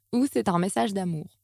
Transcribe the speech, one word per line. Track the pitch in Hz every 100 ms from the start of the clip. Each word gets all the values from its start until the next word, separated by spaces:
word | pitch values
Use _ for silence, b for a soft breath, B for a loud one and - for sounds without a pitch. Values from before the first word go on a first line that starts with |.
| _
ou | 240 277
c'est | 240 208
un | 175
message | 185 226 226
d'amour ? | 196 180 156 - _